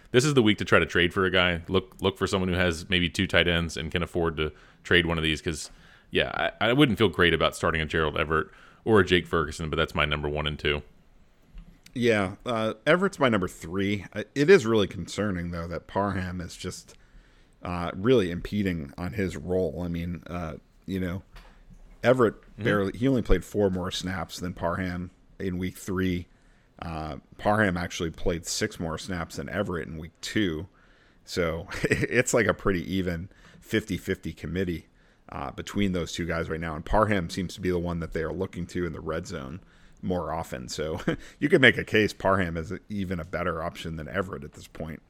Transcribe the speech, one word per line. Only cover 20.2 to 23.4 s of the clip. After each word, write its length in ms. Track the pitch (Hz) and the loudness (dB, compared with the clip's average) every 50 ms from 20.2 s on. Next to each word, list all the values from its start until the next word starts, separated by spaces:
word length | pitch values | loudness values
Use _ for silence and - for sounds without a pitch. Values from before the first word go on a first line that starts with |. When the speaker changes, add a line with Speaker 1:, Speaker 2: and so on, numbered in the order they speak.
| - - | -10 -10
Speaker 2:
uh, 260 | 85 87 87 80 76 - - _ _ _ _ | -8 -8 -8 -8 -10 -12 -16 _ _ _ _
you 140 | - 95 95 | -6 -4 -4
know, 240 | 92 90 85 92 - _ - - - - - - - - - - - - - - - | -2 -4 -4 -6 -10 _ -20 -20 -20 -20 -20 -20 -20 -20 -20 -20 -20 -20 -8 0 4
Everett 320 | 117 127 127 123 104 - - | 4 6 6 6 4 2 0
Speaker 1:
Mm-hmm. 220 | - - - - 104 | -8 -18 -10 -4 0
Speaker 2:
barely, 280 | 117 104 104 98 98 - - | 2 2 2 2 0 -2 0
he 100 | 117 135 | 2 2
only 140 | 135 123 101 | 2 4 4
played 200 | - 104 90 | 4 4 4